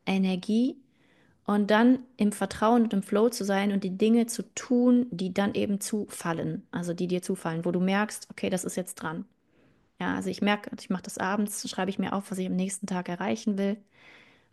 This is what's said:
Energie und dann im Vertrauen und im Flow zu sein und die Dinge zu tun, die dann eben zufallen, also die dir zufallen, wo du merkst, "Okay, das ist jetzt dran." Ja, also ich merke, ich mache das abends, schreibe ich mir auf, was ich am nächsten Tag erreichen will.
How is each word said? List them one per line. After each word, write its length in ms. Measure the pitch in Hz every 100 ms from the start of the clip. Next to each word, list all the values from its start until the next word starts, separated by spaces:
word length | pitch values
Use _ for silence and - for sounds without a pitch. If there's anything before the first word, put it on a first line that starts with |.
| -
Energie 720 | 196 190 180 196 220 262 - _ _ _ _ _ _ -
und 260 | 208 202
dann 280 | 214 240 262 - -
im 140 | 208
Vertrauen 520 | - 196 - 214 240
und 100 | 226
im 100 | 196
Flow 260 | - 208 240
zu 140 | 240 196
sein 260 | 196 202
und 100 | 196
die 140 | 190 190
Dinge 300 | 220 233 226
zu 160 | - - -
tun, 520 | - 247 247 247 247
die 220 | 170 185
dann 220 | 180 202 -
eben 260 | 208 196
zufallen, 800 | - 214 - - 175 165 156 175 -
also 220 | 175 175
die 140 | 175 180
dir 140 | 180
zufallen, 420 | - 190 170 165 175
wo 60 |
du 80 | 180
merkst, 460 | 185 196 214 - -
"Okay, 180 | - 196
das 160 | 185 180
ist 120 | 190
jetzt 180 | 180 -
dran." 300 | 165 175 - _ _ _ _ _ _ -
Ja, 160 | 180 185
also 140 | 190
ich 120 | 185
merke, 300 | 202 208 - -
ich 100 | -
mache 140 | 180
das 140 | - -
abends, 500 | 185 214 208 - -
schreibe 220 | - 185
ich 80 | 196
mir 140 | 185
auf, 180 | 196 -
was 60 | 190
ich 80 | 185
am 80 | 180
nächsten 320 | 190 - 202
Tag 220 | 180 180
erreichen 480 | 170 202 220 214 196
will. 200 | 196 214 _ _ - - - _ _